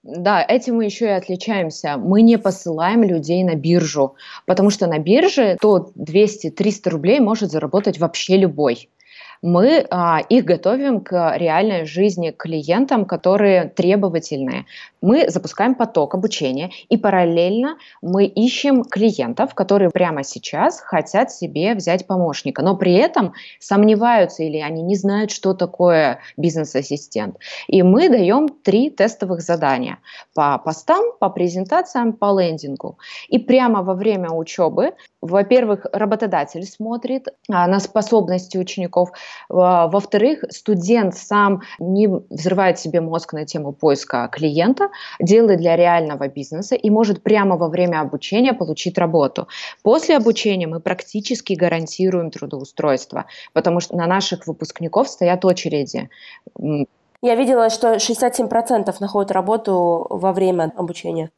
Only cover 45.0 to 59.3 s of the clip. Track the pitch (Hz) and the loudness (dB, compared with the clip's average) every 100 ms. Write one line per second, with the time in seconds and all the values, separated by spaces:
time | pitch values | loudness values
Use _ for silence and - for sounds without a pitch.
45 | - - 175 214 226 180 170 165 175 170 | -18 -6 4 4 6 4 2 4 4 4
46 | 156 143 139 143 135 160 202 254 214 214 | 0 -6 -8 -8 -10 -10 -4 -2 2 2
47 | 220 196 - 214 196 175 165 175 180 160 | 2 0 2 2 2 0 -2 0 0 0
48 | 143 147 - 208 262 247 160 151 180 180 | -4 -6 -4 0 2 0 -4 -4 -4 -2
49 | 170 160 139 - - - - - 208 302 | 0 2 0 -2 -10 -14 -16 -2 2 2
50 | 320 311 233 220 214 190 165 165 175 180 | 4 2 2 0 0 -2 -4 -6 -6 -8
51 | - 214 208 247 - 175 175 165 160 - | -8 -10 -6 -8 -4 -2 0 -2 -6 -2
52 | 185 180 165 - 143 143 139 - 151 131 | 0 0 -4 -10 -12 -12 -12 -4 -2 -2
53 | - - - - - 160 175 175 175 175 | -4 -12 -12 -18 -6 -2 0 -2 -2 -4
54 | 170 190 - 170 - - 160 - 165 208 | 0 0 -2 -8 -10 -10 -12 -8 -4 -2
55 | 269 - 175 180 185 180 165 151 139 - | -2 0 0 2 0 0 -2 -4 -4 -8
56 | 139 - - - - - 151 147 135 _ | -12 -18 -20 -20 -20 -10 -6 -4 -6 _
57 | _ _ 240 233 262 247 226 226 233 220 | _ _ 0 2 2 2 2 2 0 0
58 | - 233 247 247 220 226 226 233 202 180 | -2 0 -2 0 -2 -2 0 -2 -2 -6
59 | 196 202 196 | -4 -4 -2